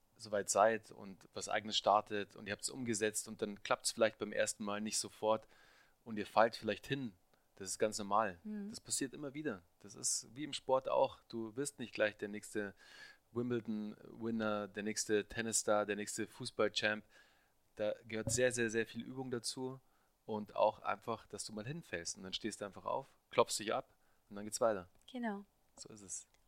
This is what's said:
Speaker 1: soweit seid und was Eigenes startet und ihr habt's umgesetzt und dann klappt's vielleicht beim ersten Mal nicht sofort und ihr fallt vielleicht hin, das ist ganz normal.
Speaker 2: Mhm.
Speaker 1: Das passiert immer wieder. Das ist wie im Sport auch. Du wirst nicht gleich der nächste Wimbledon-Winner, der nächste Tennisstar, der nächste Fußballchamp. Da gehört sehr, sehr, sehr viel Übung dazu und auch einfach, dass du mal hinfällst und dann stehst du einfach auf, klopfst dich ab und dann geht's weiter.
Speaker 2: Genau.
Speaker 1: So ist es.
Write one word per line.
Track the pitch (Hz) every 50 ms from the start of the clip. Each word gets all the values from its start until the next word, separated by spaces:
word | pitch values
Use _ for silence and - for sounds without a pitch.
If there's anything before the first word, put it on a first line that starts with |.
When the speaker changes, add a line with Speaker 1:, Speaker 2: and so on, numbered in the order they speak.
| _ _ _
Speaker 1:
soweit | - - 110 104 101 95 -
seid | - 98 104 113 113 107 - -
und | 117 - 101 98 98 - - - -
was | 107 - -
Eigenes | 98 110 104 110 101
startet | - - 104 101 107 - - 107 104 98 - -
und | - 107
ihr | 98 101
habt's | - - -
umgesetzt | - 135 127 117 113 98 107 107 104 - -
und | 110 107 -
dann | 113 104 101 - -
klappt's | - 123 - - -
vielleicht | - 113 113 107 - -
beim | 104 104 104
ersten | 104 107 - - - 107
Mal | 104 101 104
nicht | 107 107 - -
sofort | - 101 - - 107 107 110 110 - - - - - - - - _ _ _ _ -
und | 120 110
ihr | 104 95
fallt | - - 107 110 117 -
vielleicht | - 110 107 104 - -
hin, | - 135 139 131 110 92 _ _ _ _ _ _ _ _
das | - 98 92
ist | - -
ganz | 110 107 104 -
normal. | 104 98 101 107 110 98 87 87 -
Speaker 2:
Mhm. | 214 214 208 202 208
Speaker 1:
Das | 233 -
passiert | - - - - 143 123 -
immer | 147 147 139 131
wieder. | 151 151 143 104 90 - _ _ _
Das | - 98 123
ist | 131 123 - - - - 98 110
wie | 131 151
im | 143 139
Sport | - - - 131 135 - -
auch. | 131 131 135 131 - - _ -
Du | - 113 113 110 101
wirst | 127 143 - - -
nicht | 120 104 -
gleich | - 107 104 101
der | - 110 101
nächste | 104 104 - - - 107 101 98 - _ - - - - - - - _ _ _ -
Wimbledon-Winner, | 117 123 123 123 117 113 117 107 107 107 104 107 - - - 113 117 113 113 113 110 110 107 104 104 104 98
der | 95 104 101
nächste | 107 107 - - - 107 104 98
Tennisstar, | - - 117 113 113 104 - - 113 104 104 104
der | 101 101
nächste | 104 104 - - - 104
Fußballchamp. | - - - 123 120 - - 107 104 - - 110 107 107 107 - _ _ - - _ _ _ _ _ _ _ _ _ _
Da | - 104 107 107 - 120
gehört | 113 110 110 107 107
sehr, | 110 120 127 127
sehr, | 120 120 117 110
sehr | 107 113 110
viel | - - 117
Übung | - 127 127 131 135 127
dazu | 123 117 - - - 131 131 127 131 131 _ _ _ _ _ _ _ _ _
und | - 110 107 104 - -
auch | 101 101 107 - - -
einfach, | 104 101 101 - 117 113 - -
dass | - - 101 -
du | - 107
mal | 107 107
hinfällst | 127 156 170 - - 95 85 85 - -
und | 101 95
dann | 95 92
stehst | - - 107 98 -
du | 104
einfach | 101 - 95 98
auf, | 107 120 131 135 - _ _ _ -
klopfst | - 123 117 - - -
dich | 104 107 117
ab | 131 - _ _ _ _ _ _ _ _ -
und | 104
dann | 101 104
geht's | 107 - -
weiter. | 123 113 104 95 87 - _ _ _ -
Speaker 2:
Genau. | - 247 240 220 202 196 202 _ _ _ _ _ -
Speaker 1:
So | - - -
ist | 113 104
es. | 101 87 - - - _ _ _ _